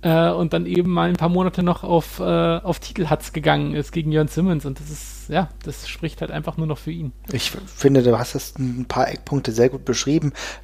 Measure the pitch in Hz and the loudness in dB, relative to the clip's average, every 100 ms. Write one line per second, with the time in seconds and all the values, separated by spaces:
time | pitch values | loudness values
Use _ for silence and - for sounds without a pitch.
0 | 170 165 165 170 175 165 175 175 175 175 | 4 4 4 2 0 0 0 2 2 2
1 | 175 180 165 175 185 - 175 170 - 170 | 2 2 2 4 2 2 0 0 2 2
2 | - - 180 170 170 165 185 165 - - | 2 -6 0 2 2 0 -2 -4 -4 -4
3 | 156 151 - 160 151 147 147 151 143 - | 0 0 -2 -2 2 2 2 -2 -4 -2
4 | 156 151 151 - 185 165 139 135 147 147 | 0 2 2 2 2 2 -2 -8 -10 -12
5 | - - - 151 165 - - 139 - - | -14 -16 -4 -2 -2 -6 -12 -12 -12 -8
6 | 160 - 160 151 156 160 160 147 - 170 | -8 -6 -8 -6 -6 -4 -4 -4 -6 -6
7 | 151 - - 123 - - - - 139 135 | -8 -10 -6 -4 -4 -6 -12 2 6 6
8 | 123 113 120 139 - - 127 123 123 - | 6 4 2 -4 -8 -6 -4 -4 -4 0
9 | 135 151 - 143 131 113 127 131 - 120 | -2 -2 -4 -2 -2 4 4 4 -2 -2
10 | - 156 147 - - - | 2 2 2 -4 -12 -12